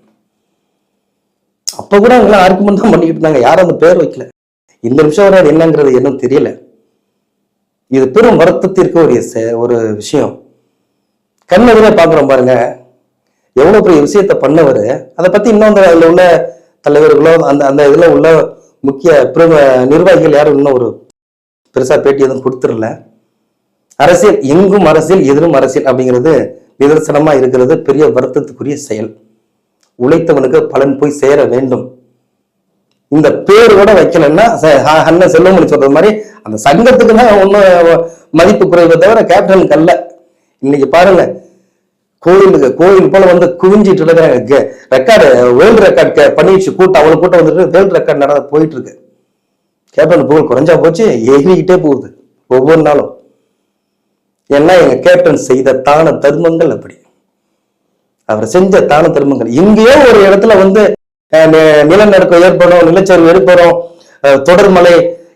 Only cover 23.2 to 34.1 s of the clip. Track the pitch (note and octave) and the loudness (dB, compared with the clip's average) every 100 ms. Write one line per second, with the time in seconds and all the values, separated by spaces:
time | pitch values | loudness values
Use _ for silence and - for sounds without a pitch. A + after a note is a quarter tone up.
23.2 | _ _ _ _ _ _ _ - D3+ F3+ | _ _ _ _ _ _ _ -2 0 2
24.2 | G#3+ C#3+ C3+ E3 G3 G3+ D#3+ D#3 D#3 F#3+ | 0 0 -2 0 0 0 0 0 0 0
25.2 | C3+ C#3+ E3+ C#3 B2+ D3 C3+ B2+ B2+ B2 | 0 0 0 -2 -2 -4 -4 -4 -2 -2
26.2 | D#3 C#3 - - _ _ C#3+ D#3 D3+ D3 | 0 -2 -4 -12 _ _ 0 0 -2 -2
27.2 | D#3 C3+ B2+ B2+ B2+ D#3+ - C3+ D3+ B2+ | 0 0 -2 -2 -2 -2 -2 0 0 0
28.2 | C3 D3 - - C3 D3 - G#2+ - - | -4 -6 -8 -12 -12 -12 -10 -10 -10 -16
29.2 | _ _ _ _ _ _ _ - B2+ E3 | _ _ _ _ _ _ _ -6 -2 0
30.2 | E3 C#3 C3 D#3 - C3 C#3 C3+ D3 C#3+ | 0 -2 0 -2 -2 -2 -4 -2 -6 -2
31.2 | C3+ C#3+ A#2+ B2 C3 B2 - - _ _ | -2 0 -2 -4 -4 -6 -8 -20 _ _
32.2 | _ _ _ _ _ _ _ _ _ D3 | _ _ _ _ _ _ _ _ _ 0
33.2 | C#3+ - - G#3+ A#3 G3 G3+ F#3+ D3+ | 0 -2 0 2 4 4 2 2 0